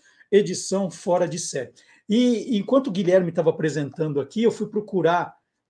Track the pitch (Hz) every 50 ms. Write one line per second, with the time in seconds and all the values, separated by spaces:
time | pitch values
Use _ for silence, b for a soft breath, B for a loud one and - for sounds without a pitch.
0 | b b b b b b 202 202 196 165 180 - - - 190 196 196 170 - -
1 | - 202 175 175 175 160 156 - - - - 139 120 - b b b b b b
2 | b - 202 240 247 247 240 208 - - 240 202 196 - 247 269 262 269 180 196
3 | 190 170 180 190 180 165 160 180 156 160 156 156 156 160 135 156 143 131 - -
4 | 156 156 143 143 131 - - 214 233 220 233 - 214 208 - 208 208 - 202 185
5 | 156 165 175 175 160 - - _ _ _ _ _ _ _